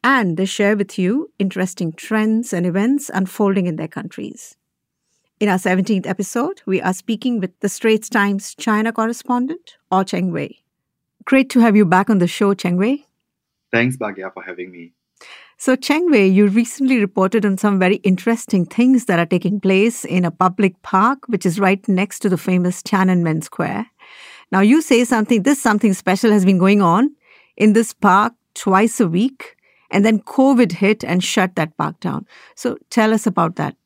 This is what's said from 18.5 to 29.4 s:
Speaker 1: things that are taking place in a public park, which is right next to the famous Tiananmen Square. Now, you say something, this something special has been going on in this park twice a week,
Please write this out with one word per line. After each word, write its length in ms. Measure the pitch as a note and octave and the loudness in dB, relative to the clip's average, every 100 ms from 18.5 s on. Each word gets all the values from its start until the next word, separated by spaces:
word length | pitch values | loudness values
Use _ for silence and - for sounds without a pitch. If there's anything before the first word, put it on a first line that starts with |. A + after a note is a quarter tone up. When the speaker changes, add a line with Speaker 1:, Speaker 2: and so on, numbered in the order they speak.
| F#3+ | -2
Speaker 1:
things 420 | E3+ - B3+ B3+ - | 0 0 2 2 2
that 120 | E3+ | -2
are 80 | E3+ | 0
taking 320 | F3+ F3+ G3+ | -2 -2 -2
place 460 | F#3+ F#3+ A3+ A3+ | 0 2 2 -2
in 200 | - F3+ | -4 -2
a 60 | F3 | -2
public 500 | E3 F#3 F#3 G3 F3+ | 0 -2 2 -2 -2
park, 440 | - F#3+ A3 C4+ - | -4 0 0 -2 -6
which 180 | G3+ | -2
is 140 | F#3 E3+ | -2 0
right 280 | G3 F#3+ - | 0 0 0
next 320 | F#3 G3 - | -2 -2 -4
to 80 | G#3 | -2
the 100 | F3+ | -2
famous 420 | - F3+ F3+ F3+ | 0 0 0 -4
Tiananmen 640 | - F#3+ F#3 F3+ E3+ D#3+ | -4 0 2 2 0 -4
Square. 440 | - - D#3+ - A3+ _ - - - - _ | -6 -6 -6 -6 -10 _ -20 -20 -20 -20 _
Now, 80 | F#3+ | 2
you 200 | G#3 D4+ | 4 4
say 220 | - A#3+ | 4 2
something, 400 | B3 A3+ G#3+ A3+ | 2 0 2 0
this 180 | F#3+ C#4+ | 2 0
something 340 | A#3+ G#3 A3 | 0 2 0
special 360 | F#3 - G3+ A3+ | 0 -2 0 2
has 140 | G#3 | 4
been 140 | F#3 F#3 | 4 4
going 220 | F#3+ G#3 | 4 4
on 300 | F3+ F3+ C#4+ - _ _ _ - | 4 2 0 -2 _ _ _ 2
in 160 | G#3+ | 4
this 200 | G#3+ A3+ | 4 0
park 420 | - G#3 F#3 A#3 _ _ | 0 4 4 2 _ _
twice 460 | - - F#3+ A3+ - | -8 0 2 2 0
a 80 | F#3+ | 0
week, 480 | F3 B3+ C4+ | 2 -2 -4